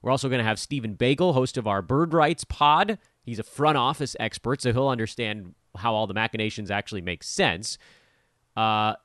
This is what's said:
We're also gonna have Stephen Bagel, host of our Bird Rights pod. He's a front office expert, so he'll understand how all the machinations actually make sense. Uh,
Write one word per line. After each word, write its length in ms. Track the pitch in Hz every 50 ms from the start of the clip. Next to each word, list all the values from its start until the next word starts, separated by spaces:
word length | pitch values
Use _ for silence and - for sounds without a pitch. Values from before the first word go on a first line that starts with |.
We're 100 | - 120
also 180 | 135 135 - 131
gonna 140 | 127 123 113
have 160 | 110 110 -
Stephen 360 | - - 147 139 113 110 101
Bagel, 380 | - 120 127 143 135 180 180 147
host 240 | 131 127 127 - 135
of 100 | 107 107
our 140 | 98 98
Bird 320 | 90 - 131 143 170 170 156
Rights 300 | 170 151 147 170 - -
pod. 540 | - - - 147 147 151 165 208 208 220 - _ _ _ _ -
He's 160 | 123 117 104
a 40 | -
front 340 | - - - 143 151 151 139
office 380 | 120 131 143 - 143 123 - -
expert, 420 | 117 110 - - - 117 135 -
so 100 | - 123
he'll 180 | 113 123 135 135
understand 680 | 127 117 110 107 - - 117 107 107 107 95 87 - _ _ _ - 92
how 160 | 104 117 110
all 140 | 107 110 98
the 60 | 95
machinations 560 | 110 110 113 - 110 107 107 - - 104 95
actually 320 | 101 104 104 - 110 98
make 220 | 85 90 87 - -
sense. 540 | - - - 190 127 85 87 110 - - - _ - - _ _ _ _ _ _ _ _ _ _ _ -
Uh, 380 | 107 110 110 107 107 107 107 104 - -